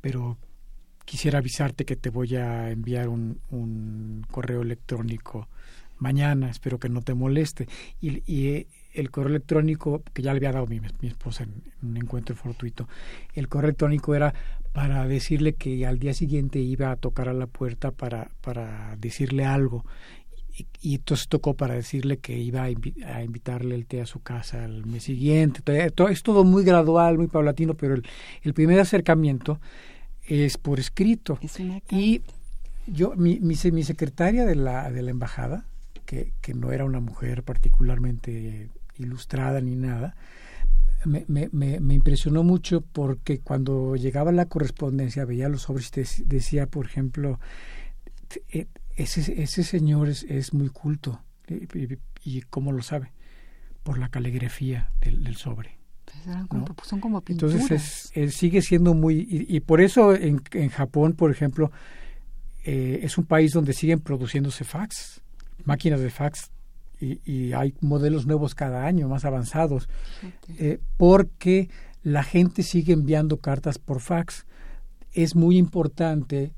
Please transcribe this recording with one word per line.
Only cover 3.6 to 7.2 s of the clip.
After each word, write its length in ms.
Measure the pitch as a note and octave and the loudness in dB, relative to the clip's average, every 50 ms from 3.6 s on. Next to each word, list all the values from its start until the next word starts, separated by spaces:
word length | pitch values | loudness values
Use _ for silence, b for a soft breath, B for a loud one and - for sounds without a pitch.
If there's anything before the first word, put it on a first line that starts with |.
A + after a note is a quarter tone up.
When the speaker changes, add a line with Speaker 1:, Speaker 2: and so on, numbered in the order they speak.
| A#2 A2+ A2 A2 A2 A2 G#2+ G#2+ A2 A2 A2 A2 A2 - | -6 -6 -6 -8 -8 -8 -10 -10 -10 -10 -10 -10 -10 -10
Speaker 1:
correo 320 | - B2+ A#2 A#2 B2 A#2+ A#2+ | -8 -8 -6 -4 -4 -4 -4
electrónico 880 | A#2 A#2+ A#2 - - B2+ A#2 A2+ A#2 A2+ A2 - - - A2+ A2 - b b b b b b b b b - | -4 -6 -8 -8 -8 -8 -6 -4 -6 -6 -8 -10 -12 -12 -12 -12 -12 b b b b b b b b b -8
mañana, 500 | C#3 C3 C3+ C#3 C#3+ D3 C#3+ C3+ C3 B2+ | -4 -2 0 2 2 2 2 0 0 -2
espero 300 | A#2+ - - C3 A#2+ A#2+ | -6 -6 -6 -6 -6 -4
que 100 | B2 B2 | -4 -4
no 140 | A#2+ B2 A#2 | -4 -4 -4
te 100 | B2 C3 | -4 -2
moleste". 560 | B2 | -2